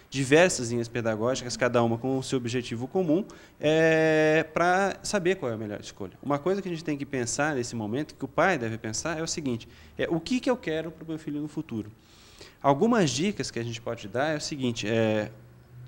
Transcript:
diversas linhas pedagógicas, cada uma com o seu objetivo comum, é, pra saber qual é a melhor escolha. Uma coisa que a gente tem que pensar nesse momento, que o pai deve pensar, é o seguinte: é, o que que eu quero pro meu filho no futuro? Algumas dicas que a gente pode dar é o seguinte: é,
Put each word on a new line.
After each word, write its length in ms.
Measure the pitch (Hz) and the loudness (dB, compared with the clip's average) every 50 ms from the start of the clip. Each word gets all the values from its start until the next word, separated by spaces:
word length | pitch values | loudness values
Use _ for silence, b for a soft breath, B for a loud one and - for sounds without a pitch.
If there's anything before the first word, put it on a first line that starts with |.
| B B | B B
diversas 600 | B 135 139 120 143 160 180 185 180 - 123 113 | B -4 2 6 8 8 8 6 4 0 -4 -2
linhas 160 | 120 117 117 | -2 -2 -2
pedagógicas, 680 | 117 - 123 107 113 110 104 110 123 131 135 131 120 - | -2 -4 -4 -2 -2 0 0 0 0 -2 -2 -4 -8 -2
cada 260 | - 131 120 117 120 117 | 0 0 2 4 4 4
uma 140 | 117 113 | 4 2
com 220 | 113 123 131 135 135 | 0 0 -2 -2 -2
o 40 | 131 | -2
seu 140 | - 139 | -2 -2
objetivo 500 | 131 120 113 117 127 117 - 120 113 127 | -2 0 -2 -2 -4 -4 -4 -6 -8 -6
comum, 380 | 131 - 190 185 156 147 185 220 - B B B B B B | -2 -2 0 2 2 2 2 0 -2 B B B B B B
é, 840 | - 151 156 160 160 160 160 160 160 156 156 156 156 156 156 160 156 - - | 2 2 4 6 6 6 6 6 6 6 6 6 6 6 4 4 2 0 0
pra 460 | 160 170 180 180 190 202 - - - - | 2 2 4 4 4 2 0 -2 -4 -6
saber 340 | - - 208 165 175 190 | -4 -2 0 2 0 0
qual 140 | 190 147 120 | 0 -2 -4
é 40 | 113 | -4
a 40 | 107 | -4
melhor 220 | 113 104 104 - | -6 -6 -8 -8
escolha. 380 | - - - - 101 92 - - - | -10 -12 -12 -12 -12 -12 -12 -8 -4
Uma 160 | 131 143 143 | -2 -2 0
coisa 220 | 143 180 190 202 | 0 0 0 0
que 80 | 190 185 | -2 -4
a 20 | |
gente 140 | 175 160 165 | -6 -6 -4
tem 140 | 160 151 139 | -4 -4 -4
que 80 | 139 | -6
pensar 480 | 131 - 131 120 117 - - 143 156 147 | -6 -4 -4 -4 -2 -2 0 0 0 0
nesse 200 | 127 117 - - | -2 -4 -4 -4
momento, 420 | 117 107 104 113 139 151 - - | -6 -4 -4 -4 -4 -4 -6 -8
que 80 | - 135 | -10 -10
o 40 | 131 | -4
pai 300 | - - 156 190 180 135 | 0 2 4 4 4 2
deve 180 | 117 110 113 | -2 -4 -6
pensar, 420 | 110 - 110 107 - - 156 170 156 | -6 -6 -8 -6 -6 -6 -6 -4 -4
é 40 | 165 | -6
o 60 | 160 | -6
seguinte: 380 | - 180 151 131 120 117 - - B B B B B | -6 -4 -4 -2 -4 -4 -6 -10 B B B B B
é, 100 | B 135 - | B -2 -2
o 100 | 170 165 | -2 -2
que 200 | 165 - 254 247 | -2 -2 -2 -2
que 100 | - 277 | 0 0
eu 80 | 247 240 | -2 -2
quero 320 | - 175 156 160 156 170 | -2 -4 -4 -4 -4 -6
pro 160 | 165 - 170 | -10 -12 -10
meu 120 | 160 160 151 | -10 -10 -8
filho 220 | - 151 147 147 | -6 -6 -6 -6
no 80 | 151 151 | -6 -6
futuro? 420 | - 160 147 - 117 110 101 107 113 - B B B B B B B B B B B B | -6 -8 -8 -6 -6 -6 -6 -8 -12 -20 B B B B B B B B B B B B
Algumas 480 | B 139 139 139 196 233 247 226 180 139 | B 2 4 4 4 4 4 4 4 2
dicas 420 | 120 131 170 208 196 - 127 - | 2 0 0 -2 -2 -4 -6 -6
que 80 | - 117 | -6 -6
a 60 | 117 | -6
gente 160 | 120 117 117 | -6 -8 -8
pode 280 | - 117 117 113 - 101 | -8 -8 -8 -8 -8 -6
dar 260 | 95 123 143 156 156 | -4 -2 -2 -2 -2
é 20 | |
o 40 | 147 143 | -4 -6
seguinte: 440 | - 165 139 131 123 117 - 101 | -6 -6 -4 -2 -2 -2 -2 -2
é, 440 | 104 117 113 113 110 107 107 104 - - - - - - - - - - - - | 0 2 2 4 4 2 2 0 -4 -6 -14 -20 -20 -20 -20 -20 -20 -20 -20 -20